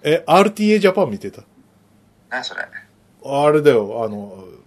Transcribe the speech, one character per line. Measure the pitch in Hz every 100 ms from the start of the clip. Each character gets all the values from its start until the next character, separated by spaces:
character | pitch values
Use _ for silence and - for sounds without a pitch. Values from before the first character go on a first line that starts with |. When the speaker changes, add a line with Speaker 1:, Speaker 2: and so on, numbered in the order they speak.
Speaker 1:
え、 | 151 160 -
ア | 175
ー |
ル | 208
テ | 208
ィ | 214
ー |
エ | 214
ー |
ジ | 196
ャ |
パ | 190 156
ン |
見 | 104
て | -
た。 | - _ _ _ _ _ _ _ _ _
Speaker 2:
何 | 127
そ | -
れ？ | - - - - _ _ _
Speaker 1:
あ | 131 139 147
れ | 151
だ | 147
よ、 | 120 101 117
あ | 110
の、 | 104 101 95 92 -